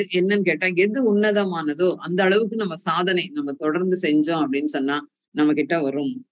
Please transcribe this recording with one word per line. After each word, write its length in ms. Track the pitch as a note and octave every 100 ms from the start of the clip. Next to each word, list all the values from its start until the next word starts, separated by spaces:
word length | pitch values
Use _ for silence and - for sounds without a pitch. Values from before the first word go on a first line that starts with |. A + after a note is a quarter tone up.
| G3
என்னன்னு 300 | F3+ F#3 G#3
கேட்டா, 240 | F3+ D#3 F#3
எது 420 | F3 G#3 A#3+ A#3+ G3+
உன்னதமானதோ 800 | G#3+ G#3 F#3+ E3 D3+ D3 F3+
அந்த 280 | D#3 D#3+ F3+
அளவுக்கு 340 | F#3+ G3+ A3 A3+
நம்ம 180 | G3
சாதனை 560 | D#3+ F#3 E3 F3+ F3+ D3+
நம்ம 200 | D3 C#3+
தொடர்ந்து 460 | C#3 D3+ D#3 F#3 F3+
செஞ்சோம் 400 | E3+ D3+ D3+ E3
அப்படின்னு 300 | C#3 C3+ D3 D3
சொன்னா 200 | C3+ C#3+ D3 _ _
நம்ம 180 | - D3+
கிட்ட 300 | D3+ D3+ E3+
வரும். 300 | C#3 C#3 C#3 B2 -